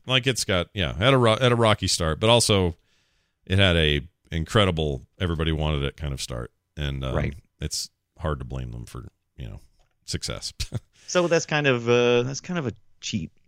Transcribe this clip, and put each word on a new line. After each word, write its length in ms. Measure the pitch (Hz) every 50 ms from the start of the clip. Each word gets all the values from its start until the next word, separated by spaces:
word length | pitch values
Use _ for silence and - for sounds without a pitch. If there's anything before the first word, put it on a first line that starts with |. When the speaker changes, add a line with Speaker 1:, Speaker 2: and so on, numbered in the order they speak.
| _
Speaker 1:
like, 220 | 127 127 131 120
it's 160 | 135 120 - -
got, 240 | - 98 87 82 - _
yeah, 200 | 107 87 67 58
had 160 | 73 104 131 139
a 40 |
ro-, 200 | 127 120 110 110 -
had 140 | 131 123 120
a 20 |
rocky 320 | 117 113 110 104 - 98
start, 320 | 90 - - 87 80 76 71
but 100 | - 110
also 460 | 120 117 - - 107 98 92 85 85 - _ _ _ _ _ _ _ _ _ _ _ _ _
it 120 | - 92 98
had 180 | 98 92 85
a 240 | 82 78 76 73 73 69 - _ _ _ _
incredible, 720 | 82 80 78 - - 110 101 95 85 80 78 76 69 64 - _ _ _
everybody 340 | 95 85 85 76 80 82 80
wanted 300 | 76 76 76 76 71 69
it 120 | 67 -
kind 180 | - 78 71 67
of 80 | 64
start, 300 | - - 64 58 58 - _ _ _ _ _
and, 300 | - 73 71 67 67 67
um, 100 | 65 64
Speaker 2:
Right. 200 | 76 73 71 71 - - _ _ _
Speaker 1:
it's 280 | 76 - - - - - _ _ _ _ _ _
hard 180 | - 78 73 64
to 60 | 65
blame 260 | 58 65 65 62 60
them 140 | 57 60 58
for, 240 | - - 62 - - _ _ _ _ _
you 100 | - 65
know, 140 | 53 50 - - _ _ _ _ _ _ _ _
success. 460 | - - - - - 57 50 - - - - - -
<laughs> 100 | - - - _ _ _ -
Speaker 2:
So 200 | - - 180 175
that's 180 | 160 170 160 -
kind 220 | - 160 151 147
of, 220 | 139 127 120 117 117
uh, 340 | 120 120 120 120 123 120 123
that's 160 | 135 139 -
kind 180 | - - 180
of 100 | 175 139
a 40 | 117 95 - _ _ _ _
cheap 300 | - - - 101 80 - _ _ _